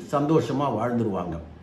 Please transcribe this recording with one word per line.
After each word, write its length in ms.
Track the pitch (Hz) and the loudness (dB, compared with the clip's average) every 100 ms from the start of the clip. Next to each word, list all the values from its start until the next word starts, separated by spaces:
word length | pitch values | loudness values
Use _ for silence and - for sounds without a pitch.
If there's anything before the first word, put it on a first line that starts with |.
| - | 0
சந்தோஷமா 560 | 143 147 156 - 135 143 107 | 0 4 4 2 0 0 0
வாழ்ந்துருவாங்க. 580 | 120 120 110 92 87 78 76 - | 0 0 0 0 -4 -6 -10 -16